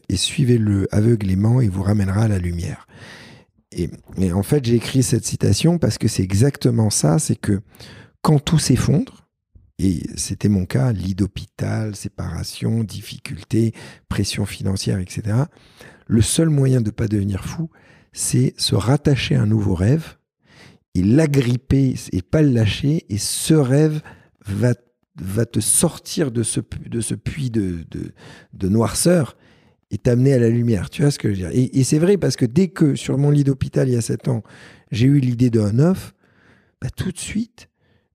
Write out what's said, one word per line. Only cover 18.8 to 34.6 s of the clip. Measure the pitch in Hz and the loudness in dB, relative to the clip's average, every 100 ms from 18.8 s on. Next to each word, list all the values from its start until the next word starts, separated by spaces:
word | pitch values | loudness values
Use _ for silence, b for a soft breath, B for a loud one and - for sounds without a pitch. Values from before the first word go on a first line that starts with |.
| 104 147 151 131 - 123 | 2 2 2 0 0 0
à | |
un | 107 | 2
nouveau | 110 101 | 0 0
rêve | 90 101 160 - - _ _ b b b b _ | 0 2 0 -2 -18 _ _ b b b b _
et | 92 | 0
l'agripper | 98 139 156 139 120 123 - 135 131 - - | 4 4 4 2 0 -2 0 2 2 -2 -4
et | 92 | -6
pas | - 156 | 0 2
le | 147 | 4
lâcher, | 117 104 - 143 160 - | 4 2 0 -2 -2 -4
et | 101 | -6
ce | - - - | -4 -4 2
rêve | 156 127 143 156 151 - B B _ | 2 4 4 2 0 -10 B B _
va, | 101 101 123 117 _ _ _ - | -6 0 0 0 _ _ _ -14
va | 92 104 110 | -6 -4 -2
te | - | -2
sortir | - - 165 - - - 139 | 0 2 0 -2 -10 -4 -2
de | 113 | -2
ce | 107 - | -4 -4
pu-, | - - 120 | -8 -12 -8
de | 117 | -6
ce | - | -6
puits | 110 - 156 127 | -6 -8 -6 -4
de, | 113 92 85 - | -2 -4 -6 -10
de, | - 85 - B B B | -12 -12 -14 B B B
de | - 92 | -4 0
noirceur | 110 104 - 170 180 - - b b b b - | 2 0 0 2 2 0 -8 b b b b -12
et | 107 | -4
t'amener | 127 120 135 | 0 4 4
à | 131 | 4
la | 113 | 4
lumière. | 120 117 98 - | 2 0 0 -2
Tu | - | 0
vois | 143 | 0
ce | - | 0
que | 120 | -4
je | |
veux | 98 87 | -4 -2
dire ? | |
Et, | 123 127 135 | 0 0 0
et | |
c'est | 127 151 | 2 2
vrai, | 175 196 | 2 2
parce | 139 - | 0 0
que | |
dès | 123 143 190 | 0 2 0
que, | - 151 135 | 2 0 0
sur | - 135 | -2 0
mon | 143 | 2
lit | 147 | 2
d'hôpital, | 135 131 - 147 131 | 2 0 -2 0 0
il | |
y | 120 | 0
a | |
sept | - 123 143 | -2 -4 -2
ans, | 117 - B | -4 -6 B